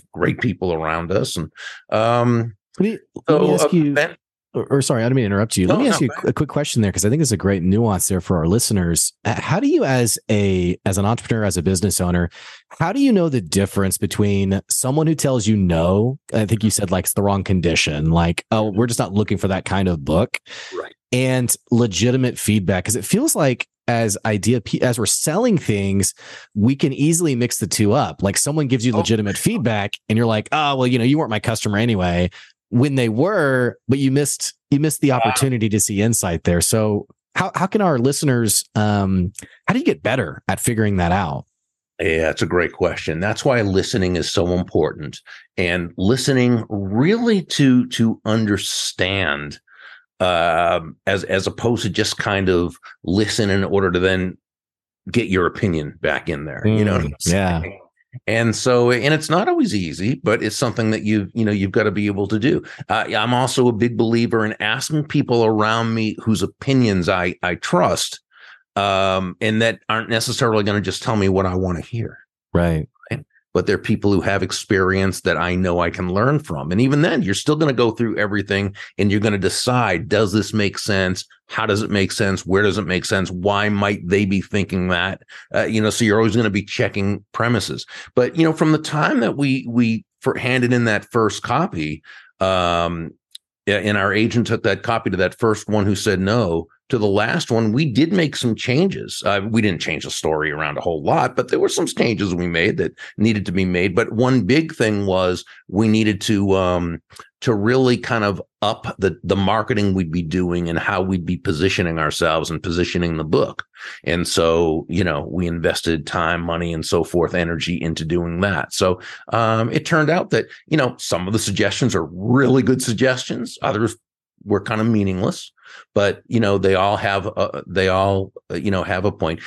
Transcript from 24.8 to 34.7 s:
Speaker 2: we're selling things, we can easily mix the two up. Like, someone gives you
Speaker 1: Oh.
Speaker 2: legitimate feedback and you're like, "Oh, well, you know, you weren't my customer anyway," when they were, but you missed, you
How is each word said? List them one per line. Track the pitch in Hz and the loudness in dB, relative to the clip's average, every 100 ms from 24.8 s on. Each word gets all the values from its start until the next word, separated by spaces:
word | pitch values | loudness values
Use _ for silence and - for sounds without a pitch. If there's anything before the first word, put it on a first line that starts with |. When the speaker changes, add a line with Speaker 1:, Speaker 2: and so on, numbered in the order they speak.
| 127 117 | 0 0
Speaker 2:
we're | 104 | -2
selling | - - 165 247 180 | -2 -2 0 2 0
things, | - 104 98 98 95 - - - - 104 | 0 -2 0 0 -2 -4 -16 -20 -10 0
we | 110 135 | 0 2
can | 170 | 0
easily | 131 147 170 170 123 | 2 2 2 0 0
mix | 120 - | -2 -2
the | 95 | -4
two | - 104 | 0 2
up. | 127 107 78 | 2 0 -2
Like, | 95 101 | -2 -2
someone | - 156 139 | -2 -2 0
gives | 123 120 | 0 0
you | |
Speaker 1:
Oh. | 107 | 0
Speaker 2:
legitimate | 95 110 104 95 | 0 0 0 -4
feedback | - 220 120 107 101 - - | -4 -2 -2 -2 -4 -8 -2
and | 110 | 0
you're | 117 | 2
like, | 107 107 | 0 -2
"Oh, | 151 147 139 | -2 0 0
well, | 127 | 2
you | 123 | 2
know, | 120 | 2
you | 147 | 2
weren't | 131 | 0
my | 107 | -2
customer | - 113 113 101 | -2 -4 -2 0
anyway," | 120 104 90 87 90 - - _ _ | 0 0 0 0 0 -4 -18 _ _
when | 117 147 135 | 0 2 2
they | 117 | 0
were, | 107 175 208 143 127 120 - - | 2 0 2 2 2 0 -4 -2
but | 139 | 0
you | 135 | 2
missed, | 135 147 - - - | 2 0 -4 -8 -10
you | _ | _